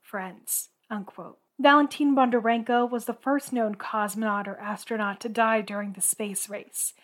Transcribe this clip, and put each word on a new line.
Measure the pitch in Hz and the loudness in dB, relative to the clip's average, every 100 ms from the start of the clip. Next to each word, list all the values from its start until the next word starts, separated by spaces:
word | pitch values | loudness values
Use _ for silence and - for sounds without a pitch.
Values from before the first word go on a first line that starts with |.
friends," | - 202 185 - - - - _ _ | -10 -8 -8 -12 -6 -6 -6 _ _
unquote. | 214 190 - 170 - _ - | -10 -8 -14 -18 -18 _ 2
Valentin | 277 294 285 - 285 269 | 6 8 6 2 4 6
Bondarenko | 247 240 226 233 226 240 240 | 4 4 2 0 2 2 2
was | 240 | -2
the | 240 | -6
first | 233 269 285 - | -4 0 0 0
known | 247 220 202 | -2 -2 -2
cosmonaut | - 220 208 202 220 202 196 | -4 -2 -2 -2 -2 -2 -4
or | - | -8
astronaut | 208 208 - 220 202 196 | -8 -8 -4 -2 -2 -4
to | 233 | -4
die | 220 220 220 | 0 2 2
during | 208 202 202 | -2 -6 -8
the | 190 | -2
space | - - 208 196 - | -2 -2 -6 -6 -8
race, | 202 - - - - | -10 -10 -8 -8 -8